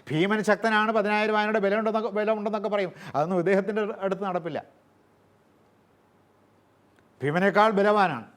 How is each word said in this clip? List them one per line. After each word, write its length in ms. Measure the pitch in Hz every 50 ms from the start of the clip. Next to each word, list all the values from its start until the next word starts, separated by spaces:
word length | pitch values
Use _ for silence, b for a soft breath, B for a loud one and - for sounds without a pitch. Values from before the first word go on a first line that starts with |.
| B -
ഭീമൻ 340 | 139 156 180 196 214 214 190
ശക്തനാണ്, 480 | 208 202 202 - 226 220 214 214 220
പതിനായിരം 460 | 220 226 202 208 208 214 214 220 214
ആനയുടെ 220 | 214 208 214 220 220
ബലമുണ്ടെന്നൊക്കെ, 500 | 196 196 202 220 214 220 208 220 214 226
ബലമുണ്ടെന്നൊക്കെ 600 | 196 208 214 214 220 208 208 214 208 214 202 214
പറയും. 220 | 208 202 190 175 - B B 160 B
അതൊന്നും 240 | 131 151 175 190 180
ഇദ്ദേഹത്തിൻ്റെ 480 | 160 185 202 196 190 220 208 220 214 202 220 190
അടുത്ത് 220 | 190 196 190 185 202
നടപ്പില്ല. 420 | 190 180 180 160 165 143 113 - - _ _ _ _ _ _ _ _ _ _ _ _ _ _ _ _ _ _ _ _ _ _ _ _ _ _ _ _ _ _ _ _ _ _ _ _ _ _ _ _ _ _ _ _ _ _ _ _ _ - 127
ഭീമനേക്കാൾ 480 | 143 151 180 190 202 - 208 214 220
ബലവാനാണ്. 560 | 202 196 196 208 208 208 190 170 139 117 104 - -